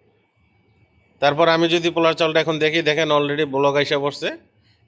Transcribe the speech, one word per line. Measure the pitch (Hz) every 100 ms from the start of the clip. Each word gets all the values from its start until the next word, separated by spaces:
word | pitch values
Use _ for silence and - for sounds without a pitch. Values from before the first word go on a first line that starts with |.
| _ _ _ _ _ _ _ _ _ _ _ _
তারপর | 143 147 165
আমি | 165 170
যদি | 170 170
পোলার | 165 165
চাউলটা | 160 165 160
এখন | 156 156
দেখি, | 151 160
দেখেন | 151 147 156
already | 147 143 143 151
ব্লক | 131 143 143
আইসা | 139 147
পড়ছে। | 143 - 175 330 _ _ _ _